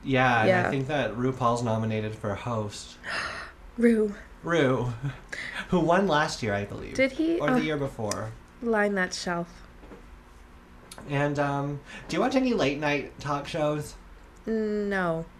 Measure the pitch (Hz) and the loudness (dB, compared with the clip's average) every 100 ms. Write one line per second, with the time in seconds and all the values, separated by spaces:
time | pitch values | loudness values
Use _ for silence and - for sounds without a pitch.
0 | 147 131 127 120 110 110 - 139 135 147 | 0 4 6 6 6 4 2 0 0 0
1 | 113 104 127 - 120 120 123 110 113 110 | 0 0 -2 2 2 2 2 0 0 -2
2 | 110 107 107 98 - 113 104 - - - | -2 -4 -4 -4 -4 -4 -4 -8 -14 -14
3 | - - - - - - - - 233 226 | -8 -6 -6 -8 -12 -16 -14 2 4 6
4 | 214 202 - - 160 170 135 131 120 113 | 2 -2 -14 -10 0 4 4 2 0 -4
5 | 139 - - - - - - 180 160 180 | -6 -8 -12 -12 -10 -10 0 2 6 4
6 | 196 147 156 - 110 101 101 107 - - | 6 4 2 -2 -2 0 -2 -8 -6 0
7 | 262 254 320 339 147 151 156 147 135 - | 0 2 0 2 2 2 2 0 -4 -4
8 | 107 95 110 113 - - 233 214 208 202 | -4 -4 -6 -10 -18 -8 -2 2 2 0
9 | 180 - - 170 170 - - - - - | -2 -4 -4 -4 -6 -12 -20 -20 -20 -20
10 | - - - - - - - - - - | -20 -20 -20 -20 -20 -20 -20 -20 -20 -16
11 | - 143 147 143 139 139 143 143 - - | -4 0 0 0 0 0 -2 -6 -10 -16
12 | - 165 240 269 254 214 139 143 151 143 | -4 0 2 2 2 2 0 0 0 0
13 | 127 - 143 143 139 170 151 151 143 - | -4 -8 -4 -4 -4 -2 0 -2 -6 -14
14 | - - - - - 220 214 208 202 196 | -20 -20 -20 -12 -4 -2 0 -2 -2 0
15 | 180 165 165 - | 0 -2 -6 -14